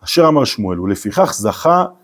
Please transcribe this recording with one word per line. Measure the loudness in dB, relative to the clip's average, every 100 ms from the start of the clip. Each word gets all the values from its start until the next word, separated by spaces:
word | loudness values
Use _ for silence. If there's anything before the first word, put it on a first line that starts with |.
אשר | -8 0 2
אמר | 2 0
שמואל, | -2 -4 -2
ולפיכך | -2 -2 -4 0 0
זכה | 0 -2 0 2 2 0 -6